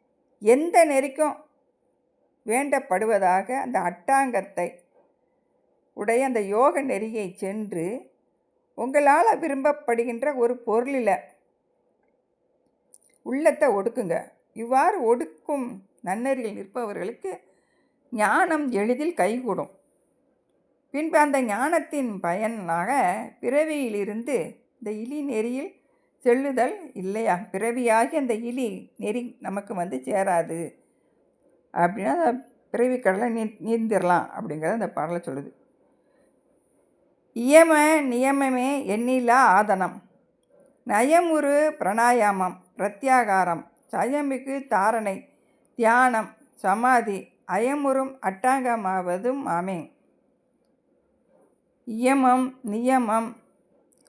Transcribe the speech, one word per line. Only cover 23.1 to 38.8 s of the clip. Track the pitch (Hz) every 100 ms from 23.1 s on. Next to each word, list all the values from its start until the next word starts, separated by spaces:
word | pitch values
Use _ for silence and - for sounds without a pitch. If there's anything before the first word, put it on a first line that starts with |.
| 208 233 -
பிறவியிலிருந்து | 240 285 311 294 247 208 196 220 233 240 147 - _
இந்த | - 208
இழி | 214 233 294
நெறியில் | 285 220 233 262 370 - _ _ _ _
செல்லுதல் | 247 247 277 254 254 415 320
இல்லையா, | 202 185 214 226 180 214
பிறவியாகி | 190 226 240 240 220 247 320
அந்த | 262
இழி | 220 233 247 233 190 190 -
நெறி | 202 240 240 -
நமக்கு | 190 196 202
வந்து | 196 175 262
சேராது | 254 196 196 170 165 165 165 - _ _ _ _ _ _ _ _ _
அப்படின்னா | - 175 208 208
அந்த | 330 311 247 - _ _
பிறவி | 214 247 254
கடலை | 220 190 240 226
நீ-, | 220 - 220
நீந்திரலாம் | 233 226 202 175 175 - -
அப்படிங்கிறத | - 151 160
அந்த | 226 190
பாடலை | - 156 175 160
சொல்லுது. | 135 143 - _ _ _ _ _ _ _ _ _ _ _ _ _ _ _ _ _
இயம | 226 247 311 330 302 302 311
நியமமே | 277 240 262 277 269 254 254 285